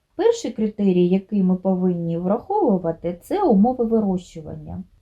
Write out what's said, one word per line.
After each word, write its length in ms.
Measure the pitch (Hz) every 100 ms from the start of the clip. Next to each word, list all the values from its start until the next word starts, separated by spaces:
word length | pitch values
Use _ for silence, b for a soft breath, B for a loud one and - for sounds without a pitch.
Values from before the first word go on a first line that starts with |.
| _ -
Перший 340 | 427 466 277
критерій, 580 | 220 220 - 202 180 175
який 340 | 190 190 208
ми 140 | 185 185
повинні 600 | 185 185 185 175 170 165
враховувати, 1000 | 180 208 - 415 320 185 170 165 170 175
це 200 | - 359
умови 420 | 381 196 220 254
вирощування. 1000 | 226 226 202 180 - 165 151 156 151 175 190 _